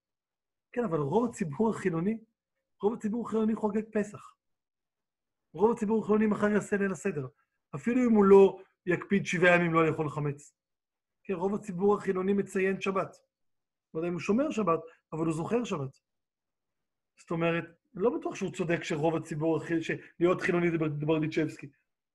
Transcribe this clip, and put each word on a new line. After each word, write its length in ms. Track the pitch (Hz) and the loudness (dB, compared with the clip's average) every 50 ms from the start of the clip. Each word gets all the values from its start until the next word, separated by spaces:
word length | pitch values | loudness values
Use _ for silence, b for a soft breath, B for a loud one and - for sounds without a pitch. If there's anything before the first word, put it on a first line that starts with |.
| _ _ _ _ _ _ _ _ _ _ _ _ _ _ - | _ _ _ _ _ _ _ _ _ _ _ _ _ _ -6
כן, 120 | 240 240 | -4 -2
אבל 140 | 190 165 151 | -2 -2 -2
רוב 320 | 147 135 170 220 247 233 | -2 0 0 0 0 0
הציבור 400 | - - 190 156 139 - 220 226 | -2 -6 -6 -6 -2 0 0 0
החילוני, 480 | 196 - - 185 165 165 170 208 226 220 - _ _ _ _ _ _ _ _ _ _ _ - | 0 -2 -2 -2 -2 0 -2 -2 -4 -4 -8 _ _ _ _ _ _ _ _ _ _ _ -2
רוב 120 | 208 240 | -2 -2
הציבור 320 | - - 214 202 240 214 | -2 -4 -4 -4 -4 -6
החילוני 280 | - 208 220 220 214 226 | -4 -2 -2 0 0 -2
חוגג 280 | 196 214 208 190 220 214 214 - | -2 -2 -2 -2 -2 -4 -2 -4
פסח. 420 | 214 202 208 - 131 - - _ _ _ _ _ _ _ _ _ _ _ _ _ _ _ _ _ _ _ _ _ _ _ _ - | -4 -4 -4 -8 -14 -20 -20 _ _ _ _ _ _ _ _ _ _ _ _ _ _ _ _ _ _ _ _ _ _ _ _ -2
רוב 200 | 156 196 226 233 | 0 2 2 2
הציבור 320 | 233 220 202 220 220 - | 0 -2 -2 -2 -2 0
החילוני 220 | - 214 214 220 | 0 0 2 2
מחר 240 | 214 202 143 208 208 | 0 0 0 0 0
יעשה 260 | 208 196 - - 208 | 0 -2 -2 -2 -4
ליל 160 | 196 196 196 180 | -4 -2 -4 -6
הסדר. 340 | 151 - 196 175 147 131 127 - _ _ _ _ _ _ _ - | -6 -6 -6 -6 -6 -10 -10 -14 _ _ _ _ _ _ _ -14
אפילו 300 | 143 - 233 240 254 247 | -6 -4 -2 0 2 2
אם 100 | 233 220 | 4 6
הוא 100 | 208 196 | 6 8
לא 340 | 196 196 196 196 185 - B B B B _ _ | 10 10 10 10 8 6 B B B B _ _
יקפיד 400 | 180 170 - - - 202 196 143 | -2 -2 -2 0 -2 -2 -2 0
שבעה 280 | - 185 170 180 180 175 | -2 -2 4 6 6 6
ימים 200 | 175 175 170 160 | 6 4 4 4
לא 120 | 165 160 | 4 4
לאכול 220 | 160 156 160 160 147 | 2 2 -2 -4 -4
חמץ. 460 | - 151 147 147 143 147 - - _ _ _ _ _ _ _ _ _ _ _ _ _ _ _ | -4 -4 -6 -6 -6 -8 -14 -20 _ _ _ _ _ _ _ _ _ _ _ _ _ _ _
כן, 100 | - 196 | -8 -6
רוב 200 | 165 180 196 208 | -4 -2 -2 -4
הציבור 400 | 208 - - 180 170 196 202 208 | -4 -6 -8 -6 0 2 2 2
החילוני 380 | 202 202 185 185 185 185 196 202 | 2 0 -2 -2 -2 0 0 0
מציין 480 | 202 196 196 - 196 190 190 196 190 | 0 -2 -2 -2 -2 0 0 -2 -2
שבת. 360 | - 196 190 196 165 - - - _ _ _ _ _ _ _ _ _ _ _ _ _ _ - | -4 -4 -2 -2 -4 -4 -8 -18 _ _ _ _ _ _ _ _ _ _ _ _ _ _ -8
לא 40 | 160 | -6
יודע 100 | 165 175 | -4 -4
אם 40 | 180 | -4
הוא 80 | 160 | -4
שומר 300 | - - 202 247 294 311 | -2 0 0 2 0 0
שבת, 300 | 208 220 208 170 165 160 B B B B B _ 170 | -2 -2 0 0 0 0 B B B B B _ -6
אבל 140 | 156 165 | -4 -2
הוא 80 | 165 156 | -2 -2
זוכר 300 | 156 156 139 208 247 240 | -4 -4 -2 -2 -2 -2
שבת. 340 | - 196 151 135 131 - _ _ _ _ _ _ _ _ _ _ _ _ _ _ _ _ _ _ _ _ _ _ _ _ _ | -2 -4 -6 -6 -8 -10 _ _ _ _ _ _ _ _ _ _ _ _ _ _ _ _ _ _ _ _ _ _ _ _ _
זאת 120 | - - | -10 -8
אומרת, 340 | 180 165 165 170 165 170 165 - - _ _ _ _ | -4 -2 0 0 0 -2 -4 -8 -16 _ _ _ _
לא 240 | 175 190 240 302 - | -2 -2 -2 -2 -2
בטוח 160 | - 349 - | -6 -8 -8
שהוא 180 | - 196 170 139 | -6 -8 -8 -4
צודק 300 | - 175 160 175 156 - | -6 -2 -2 -2 -4 -2
שרוב 340 | - 170 147 147 165 160 | -4 -4 -2 0 0 0
הציבור 400 | 160 160 - 165 147 156 165 160 | -2 -4 -6 -6 -2 -2 0 0
החי-, 260 | 151 156 - 165 165 165 | -2 -2 -2 -4 -4 -2
שלהיות 580 | - 160 - - - _ - 170 180 185 180 | -4 -6 -8 -8 -16 _ 0 2 2 2 2
חילוני 300 | - - 175 175 175 175 | 0 0 0 2 2 0
זה 80 | 165 165 | 0 0
בר-, 100 | 160 156 | -2 -2
ברדיצ'בסקי. 800 | 147 147 151 151 160 156 156 151 - 170 156 - - - - 139 - _ _ _ _ _ _ _ | -2 -4 -2 0 0 0 0 0 -2 -2 -2 -2 -4 -10 -18 -20 -20 _ _ _ _ _ _ _